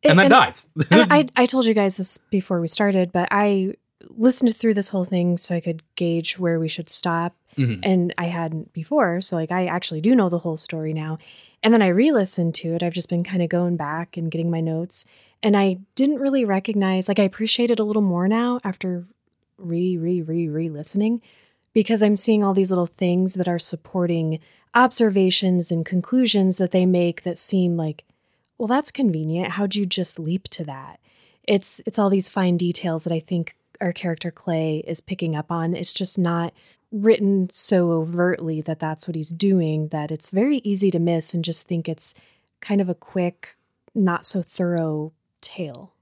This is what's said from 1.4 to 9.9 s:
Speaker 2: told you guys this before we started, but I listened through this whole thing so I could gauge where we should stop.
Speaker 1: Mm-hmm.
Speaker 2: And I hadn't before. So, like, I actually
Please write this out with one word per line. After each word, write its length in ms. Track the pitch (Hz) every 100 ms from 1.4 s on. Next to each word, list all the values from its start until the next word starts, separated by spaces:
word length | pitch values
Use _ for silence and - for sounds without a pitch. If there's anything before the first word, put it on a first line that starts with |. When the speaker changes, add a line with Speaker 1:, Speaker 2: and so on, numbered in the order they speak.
| 247
Speaker 2:
told 200 | 262 226
you 80 |
guys 240 | 214 202 190
this 200 | 190 - _
before 320 | 202 185 180
we 60 | 165
started, 440 | - 208 190 180
but 160 | 180 175
I 420 | 202 208 196 190 - _ _ -
listened 460 | - 233 254 247 220
through 200 | 226 202
this 140 | 196
whole 140 | 196
thing 340 | 180 180 175 175
so 180 | - 175
I 40 |
could 220 | 170 160 _ -
gauge 420 | 175 170 165 -
where 200 | 175 165
we 100 | 160
should 200 | - 165
stop. 460 | - 180 170 170 _ _ -
Speaker 1:
Mm-hmm. 220 | 127 104
Speaker 2:
And 300 | 92 185 175 -
I 60 | 175
hadn't 460 | 175 165 160 -
before. 480 | - 160 302 202 170
So, 160 | 190 170
like, 160 | 160
I 140 | 180 180
actually 340 | 170 -